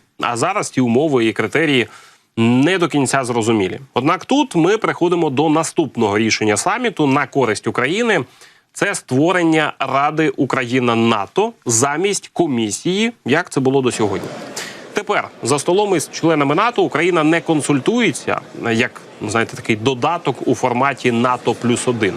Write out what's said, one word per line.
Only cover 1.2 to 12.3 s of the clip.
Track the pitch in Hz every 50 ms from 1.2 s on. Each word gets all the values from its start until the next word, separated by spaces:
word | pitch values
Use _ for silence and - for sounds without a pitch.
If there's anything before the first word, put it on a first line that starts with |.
| 113
і | 113 101
критерії | - 110 107 - 143 165 151 139 123 110 - - - - - - _ _ _ _ 113
не | 117 113 123 127 139 165 190 185
до | 175 156
кінця | - 147 135 - - 139 131
зрозумілі. | 117 120 120 107 117 113 107 95 90 98 - - - _
Однак | 123 123 156 - - -
тут | - 262 285 294 262 -
ми | 170 156 180 214 220
приходимо | - 180 160 - 170 175 175 175 165 151
до | 131 127 151 160
наступного | 151 160 160 - - - 160 120 - 120 117 104 101 107
рішення | 113 110 104 - 107 107 104 -
саміту | - 175 202 240 254 226 180 - 156 135
на | 131 147 143 123
користь | - 139 127 113 104 - - 117
України. | 104 - 123 139 175 214 240 233 202 160 127 - - - - - - _ _ _ _
Це | - - 202 190
створення | - - - 131 131 151 175 190 180 170 165 160 160 151 139 - -
Ради | - 131 127 139 143 151 156 151 160 156
Україна-нато | - - 135 123 - 135 127 117 123 131 123 120 117 113 113 117 113 104 98 - - - 208 233 233 - _
замість | 131 117 110 - 139 143 151 190 208 196 - - -